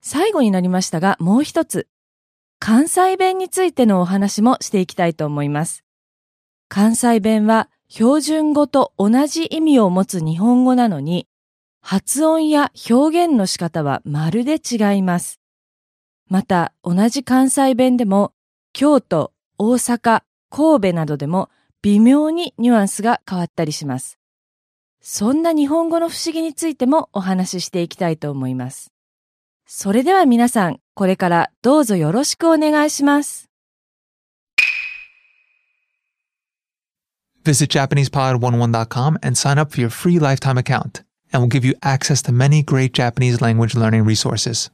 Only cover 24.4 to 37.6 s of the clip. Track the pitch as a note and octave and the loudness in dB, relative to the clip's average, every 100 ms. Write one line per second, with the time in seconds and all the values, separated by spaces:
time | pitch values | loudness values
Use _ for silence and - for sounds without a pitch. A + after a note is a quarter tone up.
24.4 | _ _ _ _ _ _ - - G#3 D4 | _ _ _ _ _ _ -14 -4 -2 0
25.4 | E4 D#4+ C#4+ D#4+ E4 E4 E4 - E4+ D#4+ | 0 0 0 0 0 -2 -2 -6 -8 -6
26.4 | E4 C#4+ E4 C#4 B3+ C#4+ - - F#3 F#3 | -6 -6 -6 -2 0 0 0 -6 -4 -2
27.4 | F#3 F3+ - F#3 E3+ - F3 D#3+ D3 C#3 | -2 -6 -6 -6 -6 -4 -4 -4 -6 -6
28.4 | C3 B2+ B2+ - - _ _ _ _ _ | -6 -6 -8 -12 -20 _ _ _ _ _
29.4 | _ _ _ - G3 G#3 C4 F#4+ D#4+ A#3 | _ _ _ -10 -2 0 2 4 4 4
30.4 | A#3+ A#3+ F3+ - _ - F#3+ F#3 F#3 E3+ | 2 2 -2 -4 _ -4 -2 0 0 0
31.4 | - _ A#3 D4+ B3+ F#3+ D3+ F#3+ C#4+ - | 0 _ 2 2 2 0 0 0 -2 -2
32.4 | E4 D#4+ D4+ D4+ D4+ - C#4 C#4+ C#4+ - | 0 2 2 2 0 0 0 0 -2 -12
33.4 | - _ _ _ _ _ _ _ _ _ | -20 _ _ _ _ _ _ _ _ _
34.4 | _ - - - - - - _ _ _ | _ -2 -2 -4 -10 -16 -20 _ _ _
35.4 | _ _ _ _ _ _ _ _ _ _ | _ _ _ _ _ _ _ _ _ _
36.4 | _ _ _ _ _ _ _ _ _ _ | _ _ _ _ _ _ _ _ _ _
37.4 | - D3 | 0 0